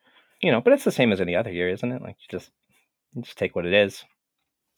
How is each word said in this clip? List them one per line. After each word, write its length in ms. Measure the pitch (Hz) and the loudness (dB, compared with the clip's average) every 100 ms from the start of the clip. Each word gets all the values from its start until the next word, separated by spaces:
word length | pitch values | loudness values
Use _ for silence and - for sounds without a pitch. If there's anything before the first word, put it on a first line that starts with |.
| _ _ _ _ | _ _ _ _
You 80 | 180 | 0
know, 80 | 117 | 2
but 120 | 233 | 4
it's 100 | 277 | 2
the 60 | 220 | 2
same 220 | - 120 | 2 2
as 80 | 95 | 2
any 160 | 87 87 | 0 -2
other 160 | 113 | -2
year, 160 | 87 90 | -2 -2
isn't 240 | 101 123 | -2 -6
it? 100 | 127 | -8
Like, 140 | 90 - | -12 -18
you 180 | - 87 | -14 -14
just, 120 | - _ _ _ _ _ _ | -14 _ _ _ _ _ _
you 80 | 127 | -14
just 160 | 113 - | -12 -6
take 160 | 95 | -6
what 100 | - 87 | -4 2
it 60 | |
is. 300 | 101 98 - - _ _ _ _ _ _ | 2 2 -2 -20 _ _ _ _ _ _